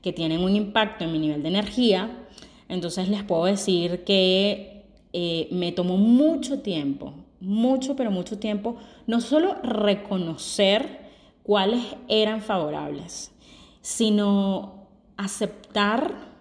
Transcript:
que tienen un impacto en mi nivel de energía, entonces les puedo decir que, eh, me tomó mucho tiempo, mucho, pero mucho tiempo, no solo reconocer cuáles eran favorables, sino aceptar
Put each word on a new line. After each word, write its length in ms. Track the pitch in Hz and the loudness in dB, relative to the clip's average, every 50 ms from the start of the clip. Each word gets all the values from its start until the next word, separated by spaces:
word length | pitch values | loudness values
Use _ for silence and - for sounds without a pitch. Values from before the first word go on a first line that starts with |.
que 100 | - 180 | -6 -6
tienen 320 | 165 - 165 160 160 170 180 | -4 -2 -2 -2 0 0 2
un 100 | 190 202 | 2 2
impacto 500 | 208 208 196 - 226 214 208 - - 175 | 2 0 2 2 2 0 0 -2 -6 -6
en 80 | 165 | -2
mi 60 | 165 156 | -2 0
nivel 240 | 156 151 151 147 | 0 0 -2 -2
de 60 | 143 160 | -2 0
energía, 760 | 180 202 208 202 - 254 247 226 190 180 202 226 - - - - - - - - - - _ - | 0 0 -2 -2 0 2 4 4 4 2 0 -6 -10 -14 -18 -20 -20 -20 -20 -20 -20 -20 _ -8
entonces 400 | 180 185 165 170 165 196 185 185 | -6 -6 -4 -4 -4 -2 -2 0
les 160 | 214 202 202 | -2 -2 0
puedo 220 | 202 180 165 170 | 0 0 2 2
decir 580 | 185 202 196 - 196 185 175 170 175 180 180 - | 2 2 0 2 2 2 2 2 0 -2 -4 0
que, 800 | - 196 190 185 185 185 190 196 208 202 202 - - - - - - - _ _ _ | 2 4 4 6 4 4 4 2 2 0 -4 -8 -16 -20 -20 -20 -20 -20 _ _ _
eh, 360 | - 180 175 170 165 165 - - | -6 -4 -2 -2 -2 -2 -4 -2
me 220 | 180 180 175 175 | -2 -2 -2 -2
tomó 240 | 175 180 180 180 180 | -2 0 0 2 4
mucho 640 | 190 208 226 240 254 294 320 330 - - - 277 269 | 4 6 6 6 6 6 4 2 0 -4 -4 -6 -4
tiempo, 540 | - 208 175 156 143 139 139 - - 139 147 - - _ _ _ | -4 -4 -4 -2 -2 -2 -4 -4 -8 -14 -14 -16 -20 _ _ _
mucho, 560 | 185 190 202 220 233 254 269 262 262 269 269 | -6 -2 0 2 2 2 2 2 0 -4 -4
pero 160 | 269 254 220 | -2 -2 -2
mucho 260 | 196 180 175 - 226 202 | -2 -2 -4 -6 -8 -6
tiempo, 380 | - 214 208 202 208 233 233 - - - - - - - | -4 -4 -4 -2 -4 -6 -8 -8 -14 -20 -20 -10 -6 -2
no 120 | 226 233 | -2 -2
solo 340 | 233 - 277 311 339 392 381 - | 0 4 4 4 4 2 0 -2
reconocer 1500 | - 240 233 214 208 208 196 202 - - 196 185 175 165 160 - - - - - 202 196 202 214 277 - - - - - - - _ - _ _ | -4 -2 0 2 2 2 2 0 -2 -4 -4 -2 -2 -4 -6 -8 -8 -6 0 2 4 4 4 2 0 -4 -10 -16 -20 -20 -20 -20 _ -20 _ _
cuáles 400 | _ - 208 202 190 196 233 247 240 - - - - | _ 2 2 4 4 2 0 0 -2 -6 -12 -14 -4
eran 360 | - 214 214 214 214 220 220 | 0 2 2 2 2 0 -4
favorables, 920 | 208 - 208 185 156 151 151 147 147 147 147 143 170 170 - - - - _ _ - - - - - - _ _ | -4 -2 -2 0 0 -2 -4 -6 -6 -6 -8 -10 -10 -12 -14 -14 -16 -16 _ _ -20 -20 -20 -20 -20 -20 _ _
sino 1040 | - - - - 226 214 214 208 202 202 202 196 196 196 190 - 196 - - - - - _ _ _ _ _ | -10 -8 -2 0 2 4 4 4 4 4 4 4 2 2 -2 -2 -4 -10 -16 -20 -20 -20 _ _ _ _ _
aceptar 1000 | - 196 196 - - 220 208 - - - - - 214 208 208 220 247 302 - - - - - - - | -8 -8 -6 -4 -4 -6 -6 -6 -16 -20 -6 -2 0 0 2 2 0 -2 -4 -6 -8 -14 -18 -20 -20